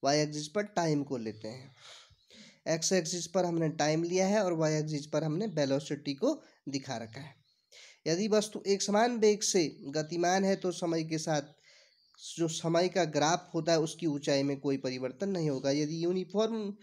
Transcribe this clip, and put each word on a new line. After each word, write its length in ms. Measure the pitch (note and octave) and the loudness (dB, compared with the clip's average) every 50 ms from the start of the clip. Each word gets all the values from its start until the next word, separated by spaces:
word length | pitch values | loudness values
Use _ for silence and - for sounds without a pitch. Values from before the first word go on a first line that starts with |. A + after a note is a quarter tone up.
| - | 2
वाई 160 | C3+ C#3+ D3+ | 2 2 2
एक्सिस 280 | D3+ D3+ D3+ D3 D3+ D3+ | 2 0 -2 -6 -8 -4
पर 160 | - G#3 G#3 G#3 - | -4 -4 -4 -2 -2
टाइम 280 | - E3+ E3 D3+ D3 C#3+ | 0 0 2 2 0 0
को 140 | C3+ C#3 B2 | -2 -4 -6
लेते 280 | A2+ A2 G#2 - - A2 | -4 -6 -8 -8 -10 -12
हैं। 260 | A#2 C3 C3 C#3 - - - - - - - - - _ _ _ - - - - - _ _ - | -12 -12 -16 -20 -20 -20 -20 -20 -20 -20 -20 -20 -20 _ _ _ -20 -20 -20 -20 -20 _ _ -2
एक्स 260 | D#3 E3 E3 - G3 | -2 -2 0 2 2
एक्सिस 340 | F#3 E3 D#3+ - F3 E3 - | 2 2 0 -4 -6 -6 -2
पर 180 | - F#3+ F3+ | 0 0 0
हमने 240 | F3 E3+ E3 E3 D#3 | 2 2 2 0 0
टाइम 320 | D3 - D3 D3+ D#3 D#3+ E3+ | 0 0 2 2 2 2 0
लिया 240 | F3 F3 F#3 F#3+ F#3+ | 0 2 2 2 4
है 160 | G3+ A3 G#3 | 4 2 2
और 100 | F3+ F3 | 2 2
वाई 200 | D#3+ D#3+ D#3 D#3 | 2 2 2 2
एक्सिस 300 | D3+ D3+ D3+ D#3 D3 C#3+ - | 0 0 -2 -4 -6 -6 -2
पर 160 | - D3+ D#3 | -2 -2 0
हमने 240 | D#3 D3+ E3+ G#3+ A3+ E3 | 0 -2 -2 -2 -4 0
वेलोसिटी 580 | D#3 D3 C3+ C3+ C#3 D3 - D#3 C#3+ - C#3+ C#3+ | 0 0 2 0 0 0 -4 -8 -6 -4 -6 -6
को 260 | C#3 - C4 D#4 C4+ - - - _ _ - | 0 0 0 0 0 -6 -20 -20 _ _ -8
दिखा 280 | C3+ C#3+ C3+ - C3 A2+ | -6 -6 -6 -6 -8 -8
रखा 240 | A2+ A2 A2+ - | -8 -10 -12 -14
है। 140 | - - - _ _ _ _ _ _ _ - - - - - _ _ D3+ | -16 -16 -18 _ _ _ _ _ _ _ -20 -20 -20 -20 -20 _ _ -2
यदि 200 | D#3+ F3 G#3 A3 | 0 0 2 2
वस्तु 360 | G3+ G#3+ G3+ G#3 - - - F#3+ | 4 2 2 2 -4 -8 0 0
एक 140 | G3+ F#3+ | 2 2
समान 360 | - - G3+ G#3 A3+ B3 B3 A#3 | 2 2 2 4 4 2 2 4
वेग 220 | G#3 G#3+ G#3 G3+ G#3 | 6 6 6 4 2
से 240 | - - G3 E3 C#3 - - - C#3 | 0 2 2 2 2 -2 -8 -12 -6
गतिमान 560 | C#3 D#3 D3+ D#3 D#3+ E3+ E3+ F3 F3+ F#3+ G3 | -4 -4 -4 -2 -2 0 2 2 4 4 4
है 100 | F#3+ G3 F#3+ | 2 2 2
तो 140 | - F#3 F3 | 0 -4 -4
समय 300 | E3+ - E3+ E3 E3 D#3+ | -2 -2 -2 -2 -2 -2
के 120 | D#3+ D#3+ D#3+ | -2 -4 -4
साथ 340 | D#3 E3+ D#3 D3+ C#3+ - - _ _ - - - - _ _ _ _ _ _ - | -2 0 0 0 -2 -4 -12 _ _ -20 -20 -20 -20 _ _ _ _ _ _ -18
जो 280 | - - - - E3+ D#3+ | -16 -14 -4 -2 -2 -2
समय 400 | D#3+ - - E3 E3 E3+ F3+ F#3 | -2 -2 -2 0 2 2 2 2
का 140 | F3+ F#3+ E3+ | 2 0 0
ग्राफ 440 | D#3 D3+ D3 C#3+ D3+ E3+ E3+ - - - | 2 2 2 2 4 2 0 -2 -4 -6
होता 180 | E3 D#3+ E3 | -4 2 2
है 80 | E3+ D#3+ | 2 2
उसकी 280 | D#3 D#3 - - F3 E3 | 2 0 -4 -4 -4 -2
ऊंचाई 360 | C#3+ C#3+ C#3 - D3 C#3 C#3 | -2 -2 0 2 2 2 2
में 160 | C#3+ C#3+ C#3 | 0 -2 -2
कोई 180 | - C#3+ C#3 C3+ | 0 -2 -2 0
परिवर्तन 520 | C3+ C3 B2+ B2+ B2+ B2+ B2+ - G3 G3+ | -2 -4 -4 -4 -6 -6 -4 -4 -4 -2
नहीं 200 | G3 F3+ E3 D3+ | -2 0 0 0
होगा। 220 | C#3 C3 C3 C#3 | -2 0 0 0
यदि 320 | C#3 D3 D3+ D3+ D#3+ E3 E3 | 0 2 0 -2 -2 -2 -2
यूनिफॉर्म 680 | E3+ F3+ F#3+ F#3 F3 - G3 A3 A3 A3+ A3 G#3+ G3 G3+ - | 0 0 0 -4 -2 0 0 0 0 0 -4 -4 -6 -8 -10